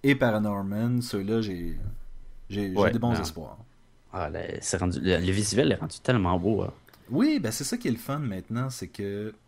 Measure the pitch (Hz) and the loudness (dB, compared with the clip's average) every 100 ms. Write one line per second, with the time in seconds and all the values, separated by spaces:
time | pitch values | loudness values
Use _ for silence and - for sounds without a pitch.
0 | 135 135 123 107 107 101 98 101 117 123 | 4 6 4 4 2 0 -2 0 0 0
1 | 117 104 98 113 107 87 85 82 98 - | 0 -4 0 0 0 -4 -4 -4 -4 -6
2 | - - - - - 98 101 92 95 117 | -10 -12 -14 -16 -8 -4 0 4 4 4
3 | 117 113 80 82 65 - - _ _ _ | 0 0 -2 -8 -14 -16 -20 _ _ _
4 | _ 95 78 85 85 - - 92 92 87 | _ -6 -6 -6 -8 -8 -4 0 0 2
5 | 92 85 90 98 104 101 143 98 - - | 4 4 4 2 2 4 4 2 -2 -4
6 | - 123 90 90 92 104 92 - - - | 2 4 4 2 2 0 -2 -8 -20 -20
7 | - 135 285 294 113 110 143 240 165 117 | -4 2 4 2 0 -4 -4 -4 -2 -2
8 | - 143 139 92 - 117 131 123 90 - | -2 -4 -4 -6 -4 -4 -4 -6 -10 -6
9 | 101 101 107 - | -6 -6 -8 -12